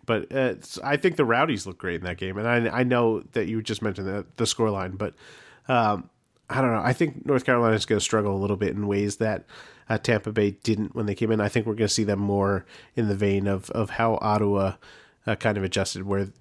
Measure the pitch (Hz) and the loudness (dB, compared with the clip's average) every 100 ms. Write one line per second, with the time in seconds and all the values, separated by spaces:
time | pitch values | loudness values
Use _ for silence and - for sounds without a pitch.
0 | - 110 - 135 127 - - - 139 147 | -2 -2 -2 -2 0 -2 -10 -8 -2 0
1 | 185 165 127 117 160 104 98 85 92 82 | 2 2 2 4 2 0 -6 -8 -6 -4
2 | 90 87 95 95 113 120 113 120 127 123 | -6 -6 -6 -4 0 2 2 2 2 4
3 | 117 110 - 117 95 113 110 110 107 95 | 2 2 -2 -4 -2 -2 -4 -4 -4 -4
4 | 95 101 87 - 113 - 110 101 92 95 | -6 -6 -8 -2 -2 0 0 0 -4 -6
5 | 104 - - - - - - 123 110 101 | -8 -8 -20 -20 -20 -12 0 2 2 0
6 | - _ _ _ - 135 131 110 120 127 | -6 _ _ _ -6 0 0 2 0 2
7 | 160 - - 131 131 123 117 110 - 107 | 0 -2 0 2 4 4 4 2 2 0
8 | - 110 104 98 98 98 101 101 101 101 | 2 0 2 0 0 0 -2 -2 0 0
9 | 104 - 110 104 - - - - - 113 | 0 -2 -2 -4 -8 -20 -20 -14 -4 -2
10 | - 110 113 110 104 98 - 107 104 117 | 2 0 0 2 2 0 -2 -2 -2 -4
11 | 104 98 110 110 101 120 110 107 104 - | -4 -2 0 2 0 0 -2 0 0 0
12 | 104 101 101 101 98 95 - - - - | 0 0 0 2 2 0 -4 -16 -8 -2
13 | 107 98 101 98 98 95 - - 104 - | 0 2 2 2 0 -2 -2 -4 -2 0
14 | 117 110 107 107 104 101 98 - - - | 0 0 0 2 2 2 0 -2 -12 -20
15 | - _ - 107 113 104 95 101 98 - | -20 _ -4 -2 0 0 -2 -2 -2 -4
16 | 98 98 98 - | -4 -2 -2 -6